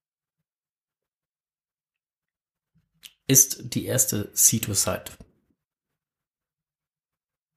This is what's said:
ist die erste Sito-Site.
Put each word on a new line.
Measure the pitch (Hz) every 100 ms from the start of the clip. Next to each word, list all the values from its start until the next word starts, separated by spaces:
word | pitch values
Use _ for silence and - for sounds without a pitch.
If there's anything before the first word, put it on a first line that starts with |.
| _ _ _ _ _ _ _ _ _ _ _ _ _ _ _ _ _ _ _ _ _ _ _ _ _ _ _ _ _ _ - _ -
ist | 135 - - 123
die | -
erste | - 113 - 107 101
Sito-Site. | - - 113 - 101 - 90 - - - _ _ _ _ _ _ _ _ _ _ _ _ _ _ _ _ _ _ _ _ _ _